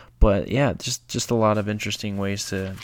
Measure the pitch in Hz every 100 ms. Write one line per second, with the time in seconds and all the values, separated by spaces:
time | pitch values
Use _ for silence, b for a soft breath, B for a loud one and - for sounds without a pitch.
0 | B - 110 98 - 120 139 - - 120
1 | - - - 117 107 107 101 104 104 101
2 | 107 98 98 101 - 95 95 92